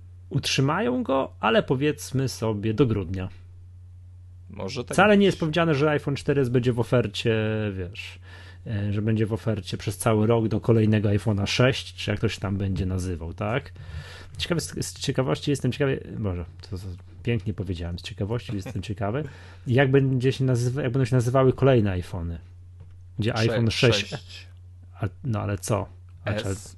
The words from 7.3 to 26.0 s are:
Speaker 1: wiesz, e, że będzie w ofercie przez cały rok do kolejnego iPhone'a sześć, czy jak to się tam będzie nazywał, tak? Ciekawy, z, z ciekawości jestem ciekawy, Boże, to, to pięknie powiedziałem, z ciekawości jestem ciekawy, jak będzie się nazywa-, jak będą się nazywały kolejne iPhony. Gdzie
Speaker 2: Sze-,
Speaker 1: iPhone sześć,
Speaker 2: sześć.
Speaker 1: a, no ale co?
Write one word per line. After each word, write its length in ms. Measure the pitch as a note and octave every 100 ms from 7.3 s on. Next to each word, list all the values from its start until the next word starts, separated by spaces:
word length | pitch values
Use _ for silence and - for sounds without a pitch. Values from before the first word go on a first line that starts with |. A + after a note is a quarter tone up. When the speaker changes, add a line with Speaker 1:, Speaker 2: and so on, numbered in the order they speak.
| A2 G#2+ A2 G#2+ F#2+
Speaker 1:
wiesz, 400 | F2 - - - - - - - -
e, 260 | G#2 G2+
że 100 | G#2
będzie 240 | G#2+ A2 G#2+
w 60 |
ofercie 440 | A2 A2+ G2 - G#2
przez 220 | - G2
cały 280 | A#2 G#2+ G#2+
rok 220 | A#2 A2
do 120 | G#2+
kolejnego 480 | - A2+ G#2+ G#2+ G#2
iPhone'a 380 | G2+ A2+ G2+ G2
sześć, 480 | - B2+ - -
czy 160 | - -
jak 100 | G2+
to 80 | A2
się 120 | -
tam 160 | F#2+ G2
będzie 300 | G2 F#2+ F#2
nazywał, 480 | F#2 F#2 E2 D#2+
tak? 380 | - G#2+ C3 - - - - - - - -
Ciekawy, 220 | - E3
z, 260 | - - -
z 80 | -
ciekawości 520 | - C3 C3 D3+ -
jestem 220 | C#3 C3
ciekawy, 320 | A#2 C#3 - - A2+
Boże, 260 | G#2 F2 E2+ - -
to, 80 | F2+
to 60 | F#2+ F2+ - -
pięknie 320 | - A#2 G#2
powiedziałem, 440 | F#2+ F2+ F2 F2 F2
z 40 |
ciekawości 540 | - - G2+ A#2+ - G2+
jestem 260 | F#2 -
ciekawy, 420 | F#2+ G#2 G2 C3 D3 - - - C#3
jak 240 | B2 C3+
będzie 420 | C#3 C3+ C3 C3
się 120 | C3
nazywa-, 380 | C3 A#2+ B2 C3
jak 100 | C3+
będą 120 | C3+
się 120 | B2 C3
nazywały 360 | A#2+ C3 C3
kolejne 380 | - C#3 B2+ G#2
iPhony. 480 | F2+ E2+ F#2 E2+ E2+ - - - - - - - -
Gdzie 120 | G#2
Speaker 2:
Sze-, 80 | A2+
Speaker 1:
iPhone 320 | A#2 A2+ A2+
sześć, 360 | - B2 G#2 -
Speaker 2:
sześć. 380 | - - - - - - - - -
Speaker 1:
a, 60 | G2+ -
no 160 | C#3+ G#2+
ale 180 | G2+ G2+
co? 280 | - G2+ F#2+ -